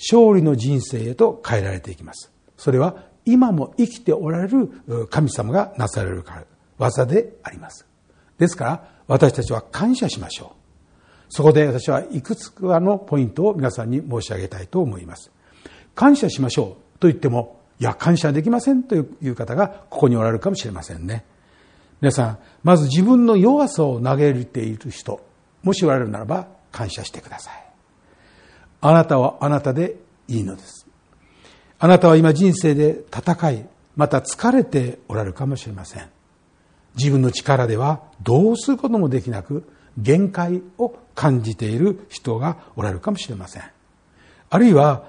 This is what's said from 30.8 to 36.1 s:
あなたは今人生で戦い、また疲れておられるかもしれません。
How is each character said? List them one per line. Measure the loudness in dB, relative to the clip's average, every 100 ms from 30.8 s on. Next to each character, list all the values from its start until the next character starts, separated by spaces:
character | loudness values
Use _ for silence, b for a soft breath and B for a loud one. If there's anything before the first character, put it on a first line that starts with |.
| _ _ _ _ b b b b b b
あ | 6
な | 8
た | 8
は | 6
今 | 6
人 | 4 2
生 | 2 0 2
で | 2 0 -10 -8
戦 | -4 -2 -2
い、 | -2 -10 _ _ -2
ま | 0
た | 0
疲 | -4 -4 0
れ | 2 2
て | -2 -4 -8 -10
お | -6
ら |
れ | -6
る |
か | -6 -8
も | -8
し | -10
れ |
ま | -14 -16
せ | -18
ん。 | -20